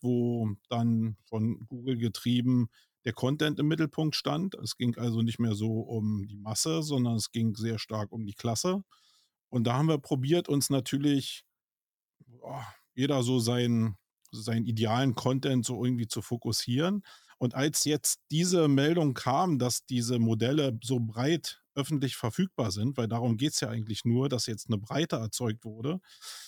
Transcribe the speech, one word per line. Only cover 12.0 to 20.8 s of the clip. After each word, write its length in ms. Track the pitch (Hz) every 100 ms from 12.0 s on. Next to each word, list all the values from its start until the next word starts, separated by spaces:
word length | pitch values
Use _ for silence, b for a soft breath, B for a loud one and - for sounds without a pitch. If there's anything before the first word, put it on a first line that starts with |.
| _ _
boah, 480 | _ 117 - 135 107 B _ 123
jeder 280 | 139 139
so 160 | 120 127
seinen, 560 | 117 123 120 117 113 98 _ _ _ 117
seinen 300 | 110 113 113
idealen 480 | 113 110 117 135
Content 500 | - 127 131 143 127
so 220 | 113 117 123
irgendwie 220 | 123 110
zu 160 | 117
fokussieren. 800 | - 123 117 107 - 123 175 202 - B B B
Und 160 | 123
als 300 | 127 147 -
jetzt 360 | 143 151 - - -
diese 360 | 151 180 185 151
Meldung 460 | 135 147 170 147
kam, 460 | 113 131 139 185 139
dass 260 | 123 - -
diese 320 | 123 117 123
Modelle 640 | 113 110 113 151 139 113